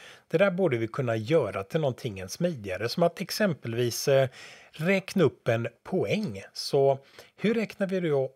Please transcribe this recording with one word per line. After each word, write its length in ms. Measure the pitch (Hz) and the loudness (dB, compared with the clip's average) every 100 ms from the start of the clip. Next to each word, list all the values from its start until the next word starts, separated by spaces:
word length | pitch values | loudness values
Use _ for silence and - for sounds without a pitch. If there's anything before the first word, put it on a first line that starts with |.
| - - - | -20 -20 -2
Det 100 | 165 | 2
där 120 | 202 | 2
borde 260 | 180 180 117 | 4 0 0
vi 120 | 113 | -2
kunna 280 | - 123 113 | -2 -2 -2
göra 480 | 110 160 107 87 | 2 2 2 -4
till 160 | - 165 | -4 0
någonting 380 | 147 117 123 95 | 0 -2 -8 -8
än 100 | 92 | -10
smidigare, 600 | - 175 143 98 92 113 | -4 -2 -2 -8 -4 -4
som 140 | - | 0
att 180 | 170 175 | 0 0
exempelvis, 880 | 185 - 208 139 120 117 120 - - | -8 -2 0 -2 -4 -2 -2 0 2
eh, 200 | 135 131 - - - - | 4 4 -2 -20 -20 -20
räkna 520 | - 165 196 185 196 | -6 0 0 0 2
upp 240 | 147 - - | 2 2 -2
en 200 | 113 113 _ | 0 -2 _
poäng. 600 | - 185 104 185 196 95 - | -4 -2 0 -2 -4 -8 -12
Så 460 | - - 143 139 135 - - - - | -10 0 4 4 2 -4 -20 -20 -4
hur 180 | 202 | 0
räknar 320 | 226 208 - 190 | 0 -2 -4 -2
vi 140 | 190 | -2
då 320 | 170 143 131 | 0 0 0